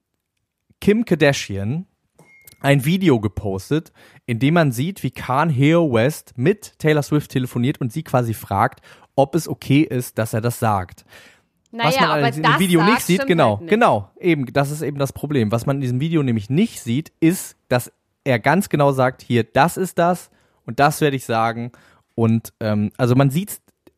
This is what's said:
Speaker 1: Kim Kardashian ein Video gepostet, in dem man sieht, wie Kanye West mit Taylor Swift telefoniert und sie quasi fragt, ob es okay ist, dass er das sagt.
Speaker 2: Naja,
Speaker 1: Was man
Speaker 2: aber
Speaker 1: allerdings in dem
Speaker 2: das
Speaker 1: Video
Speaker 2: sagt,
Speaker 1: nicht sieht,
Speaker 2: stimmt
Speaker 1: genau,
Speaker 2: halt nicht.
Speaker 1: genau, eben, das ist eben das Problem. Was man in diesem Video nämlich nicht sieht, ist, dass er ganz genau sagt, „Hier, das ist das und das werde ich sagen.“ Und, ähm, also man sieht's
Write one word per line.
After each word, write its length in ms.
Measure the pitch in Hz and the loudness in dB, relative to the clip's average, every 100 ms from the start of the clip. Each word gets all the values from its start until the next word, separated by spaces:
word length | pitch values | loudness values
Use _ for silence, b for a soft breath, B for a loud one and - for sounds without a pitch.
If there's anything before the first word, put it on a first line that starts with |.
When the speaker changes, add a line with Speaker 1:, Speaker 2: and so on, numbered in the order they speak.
| _ _ _ _ _ _ _ _ | _ _ _ _ _ _ _ _
Speaker 1:
Kim 260 | - 214 233 | 0 0 2
Kardashian 800 | 160 147 139 - 98 101 151 185 _ _ _ _ _ - - | 2 2 2 -4 -6 -4 -6 -8 _ _ _ _ _ -20 -6
ein 240 | 135 143 123 | 0 2 2
Video 340 | 185 185 123 | 2 4 2
gepostet, 720 | 107 - 104 95 - 151 160 b b b - | 0 -4 -6 -6 -4 -4 -4 b b b -8
in 140 | 117 | 0
dem 140 | 135 | 2
man 180 | 170 156 | 4 2
sieht, 320 | 117 160 196 | 0 -4 -6
wie 80 | 135 | -10
Kanye 640 | - - 131 165 127 139 165 | -10 -4 -2 0 2 4 4
West 580 | 165 113 123 156 - - | 2 2 0 -2 -12 -2
mit 400 | 135 208 - _ | 0 0 -6 _
Taylor 240 | 156 151 | 0 0
Swift 280 | 139 151 - | 0 -2 -2
telefoniert 480 | 135 127 - 120 156 | -4 -4 -2 -2 -2
und 100 | 131 | -6
sie 120 | 151 | -8
quasi 300 | 156 127 120 | -2 -2 -2
fragt, 480 | 110 - 98 120 - B B B - | -4 -4 0 0 -2 B B B -2
ob 200 | 143 170 | 0 0
es 120 | - | -4
okay 340 | - - 139 | -10 0 2
ist, 360 | 156 127 123 - | 2 -2 -6 -6
dass 160 | 110 | -4
er 80 | 113 | -2
das 180 | 117 117 | -4 -2
sagt. 460 | 113 101 90 - _ B B B B _ _ | 0 0 -4 -16 _ B B B B _ _
Speaker 2:
Naja, 160 | 233 233 | -4 -2
Speaker 1:
Was 80 | 269 | 0
man 80 | 226 | 0
Speaker 2:
aber 80 | 151 | 2
Speaker 1:
allerdings 220 | 233 151 | 0 0
in 60 | |
dem 80 | 226 | 0
Speaker 2:
das 80 | 254 | 2
Speaker 1:
Video 200 | 190 170 | 2 4
Speaker 2:
sagt, 100 | 196 | 4
Speaker 1:
nicht 100 | 226 - | 2 0
sieht, 100 | 180 | 0
Speaker 2:
stimmt 100 | 269 | 2
Speaker 1:
genau, 200 | 165 127 | 2 2
Speaker 2:
halt 100 | 104 | 0
nicht. 80 | 165 | -2
Speaker 1:
genau, 400 | 214 226 117 98 _ | 2 4 2 -4 _
eben, 260 | 180 160 123 | -2 0 0
das 180 | 139 143 | -2 -2
ist 100 | 151 | -4
eben 160 | 151 143 | -6 -4
das 140 | 139 | -6
Problem. 380 | - 147 147 107 | -6 -4 0 0
Was 140 | 117 113 | 0 -2
man 120 | 139 | -4
in 40 | |
diesem 180 | 127 123 | -2 -2
Video 200 | 160 165 | 0 0
nämlich 280 | 135 113 104 | 0 -2 -2
nicht 320 | 143 226 - | 0 0 -2
sieht, 320 | - 120 165 _ | -4 -4 -4 _
ist, 360 | 160 185 - - _ | 0 0 -6 -18 _
dass 220 | 123 - _ _ _ - | -4 -4 _ _ _ -2
er 140 | 120 | 0
ganz 300 | 135 165 - | 2 0 0
genau 220 | 151 143 | 2 2
sagt, 300 | 135 127 131 | 2 0 -2
„Hier, 220 | - 120 | -2 0
das 340 | 110 127 156 - | 0 2 2 0
ist 200 | 185 - | -6 0
das 320 | 170 180 - _ _ _ - | 0 0 -6 _ _ _ -14
und 140 | 117 | 0
das 220 | 143 147 | 0 2
werde 140 | 151 135 | -2 -2
ich 100 | - | -4
sagen.“ 460 | 113 113 113 120 b b b _ | -2 -2 -4 -10 b b b _
Und, 400 | - 113 113 - _ | 0 2 2 -2 _
ähm, 320 | 110 104 104 - | -4 -2 -2 -2
also 180 | 123 123 | 2 4
man 140 | 139 | 2
sieht's 300 | 139 208 - _ _ _ | 0 -6 -12 _ _ _